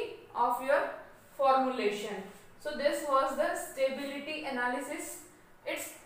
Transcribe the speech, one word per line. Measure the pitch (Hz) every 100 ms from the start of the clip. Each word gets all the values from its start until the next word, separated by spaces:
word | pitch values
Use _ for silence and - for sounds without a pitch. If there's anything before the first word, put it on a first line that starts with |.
| 466 - -
of | - 190 -
your | 262 285 - - - - - -
formulation. | 269 262 254 247 208 208 214 190 190 - - -
So | 294 302
this | 285 - 302
was | 269 269 -
the | 330
stability | - - - 269 - 277 285 - 302
analysis, | 285 247 247 262 294 320 - - - - - - -
its | 311 - -